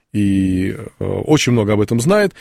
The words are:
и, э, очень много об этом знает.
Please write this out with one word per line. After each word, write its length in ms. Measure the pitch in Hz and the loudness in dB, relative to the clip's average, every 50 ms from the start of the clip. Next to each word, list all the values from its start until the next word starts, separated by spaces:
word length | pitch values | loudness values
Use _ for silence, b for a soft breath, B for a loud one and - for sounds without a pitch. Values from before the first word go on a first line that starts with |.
| b b - | b b -4
и, 640 | 104 101 98 98 95 95 92 92 92 95 98 104 - 110 - - - | -2 0 0 2 2 0 0 0 0 -2 -4 -6 -8 -12 -14 -10 -8
э, 40 | 101 | -6
очень 480 | 98 98 98 95 - 156 147 - - 120 | -6 -4 -4 0 2 2 2 2 2 0
много 200 | 117 104 101 107 | 0 2 0 0
об 80 | 101 | 0
этом 200 | 104 - 117 117 | 0 0 0 -2
знает. 340 | 117 156 196 208 208 190 - B | 0 2 2 2 2 0 -2 B